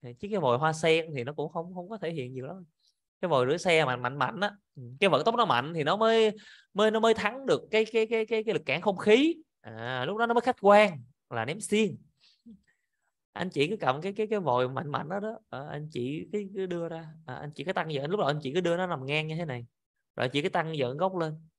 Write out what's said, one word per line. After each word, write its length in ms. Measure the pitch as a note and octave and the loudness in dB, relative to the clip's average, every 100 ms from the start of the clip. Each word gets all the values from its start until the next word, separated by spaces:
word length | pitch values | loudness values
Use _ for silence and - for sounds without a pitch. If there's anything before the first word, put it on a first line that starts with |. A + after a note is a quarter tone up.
Chứ 260 | B2+ A#2+ G3+ | -18 -12 -4
cái 100 | G#3 | 0
vòi 180 | C#3+ A#2+ | 2 4
hoa 140 | D#3 | 2
sen 340 | D#3+ E3 D#3+ E3 C#3+ | 2 4 4 2 -6
thì 80 | |
nó 80 | B2 | -6
cũng 200 | D#3 D3 | -6 -6
không, 220 | F3 E3+ | -6 -8
không 140 | F#3 F3+ | -12 -12
có 100 | A3 | -8
thể 120 | D#3+ | -6
hiện 220 | E3 B2 | -6 -8
nhiều 140 | C3 C3 | -8 -10
lắm. 180 | F#3+ F3 _ _ _ _ _ | -12 -18 _ _ _ _ _
Cái 80 | F#3 | 0
vòi 180 | C#3+ B2 | 2 4
rửa 100 | E3 | 2
xe 280 | F3+ D#3+ | 4 4
mà 120 | C#3+ B2 | 4 0
mạnh 220 | B2 C#3+ | -4 -2
mạnh 220 | C3 E3+ | -2 0
á, 160 | G3+ G#3 _ - A#2+ C3+ | -4 -4 _ -18 -18 2
cái 100 | G3 | 4
vận 140 | C#3 | 6
tốc 100 | G3+ | 4
nó 100 | A#3+ | 4
mạnh 280 | G#3+ B2 C#3 | 4 2 2
thì 100 | E3 | -2
nó 120 | C#3+ G3 | 0 2
mới, 400 | A3 A3+ A3 G#3+ - - _ | 4 4 2 0 -16 -20 _
mới, 160 | F#3+ G#3+ | 2 2
nó 100 | A3 | 4
mới 140 | A3+ | 2
thắng 320 | G#3+ G#3 B3+ C4+ | 4 0 -4 0
được 160 | C#3+ - | 0 2
cái, 140 | G#3+ A3 | 0 2
cái, 140 | A3+ A3 | 0 0
cái, 200 | A3+ G#3+ | -2 -2
cái, 180 | A3 | -2
cái 100 | G#3+ | 0
lực 80 | D3 - | -2 -2
cản 140 | C#3+ | 0
không 160 | G#3 F#3+ | 0 0
khí. 400 | G#3 A3+ D#4 E4+ - _ | 4 6 6 0 -10 _
À, 440 | - A2 A#2 B2+ | -14 -10 -6 -4
lúc 120 | C3 G#3+ | -4 -2
đó 100 | A#3 | 0
nó 80 | |
mới 60 | A#3 | 2
khách 160 | - - | 0 2
quan 420 | G3 G3+ G#3 D3+ B2 _ _ | 6 8 6 2 -16 _ _
là 140 | A#2+ | -6
ném 160 | A2+ F3+ | -4 -6
xiên. 360 | - G#3 G#3+ C3+ - _ _ _ A#3 G#3+ _ _ _ _ _ _ _ | 0 2 2 -2 -16 _ _ _ -20 -20 _ _ _ _ _ _ _
Anh 180 | G#2 F3+ | -8 -6
chị 180 | D3+ D3 | 0 -2
cứ 80 | G#3 | 0
cầm 240 | D3 C3 | -2 -2
cái, 120 | F#3 | -4
cái, 140 | G3+ G#3+ | -6 -4
cái 140 | G#3+ | -2
vòi 280 | D#3+ B2 B2+ | 0 0 0
mạnh 220 | C#3 D#3 | -2 -6
mạnh 180 | C#3 C#3+ | -6 -6
đó 120 | G3+ | -6
đó, 180 | G#3+ A3+ _ | -8 -10 _
à, 160 | B2+ D3 | -14 -10
anh 180 | D3 D3+ | -10 -8
chị 360 | D3+ B2 D3+ F3 | -6 -6 -6 -6
cứ, 120 | G#3 G3 | -8 -8
cứ 120 | F#3+ F#3+ | -8 -6
đưa 220 | F3 E3 | -6 -6
ra, 200 | E3 D#3+ D#3+ - | -8 -14 -18 -14
à, 80 | |
anh 160 | D3 D3 | -12 -12
chị 100 | D3 | -10
cứ 80 | C#3+ | -6
tăng 200 | F#3 D#3+ | -4 -4
dần, 180 | D3+ C#3+ | -4 -4
lúc 100 | G#3 | -2
đầu 60 | D3 | 0
anh 120 | D3+ | 0
chị 100 | C3+ | -2
cứ 60 | D#3 | -2
đưa 160 | E3+ E3+ | 0 0
nó 100 | F#3 | -2
nằm 200 | D#3+ C3 | -4 -2
ngang 200 | D3 D#3 | -4 -2
như 100 | D#3+ | -6
thế 80 | |
này, 220 | E3+ B2 A#2+ _ _ _ _ - | -6 -8 -10 _ _ _ _ -4
rồi 80 | |
anh 60 | B2+ | 0
chị 100 | C3+ | 0
cứ 60 | F3 | 0
tăng 280 | F3+ D#3+ D#3+ | 0 -2 -2
dần 200 | B2 C#3+ | -2 0
gốc 200 | F#3 F#3 | -2 0
lên. 320 | D#3+ D#3 - | -4 -6 -16